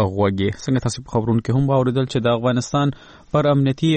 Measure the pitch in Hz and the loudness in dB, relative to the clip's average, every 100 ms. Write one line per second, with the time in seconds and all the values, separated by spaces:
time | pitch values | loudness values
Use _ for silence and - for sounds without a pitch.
0 | 98 98 101 98 98 - - 131 120 - | -2 0 0 0 -2 -2 -2 -2 -2 -6
1 | 127 117 110 117 - 127 139 135 127 127 | -4 -2 0 0 0 0 2 2 0 0
2 | 127 135 117 117 123 123 117 143 143 - | -2 -2 0 0 0 -2 -2 0 0 -4
3 | - - - 151 147 139 135 135 160 | -12 -20 -4 0 2 2 2 0 0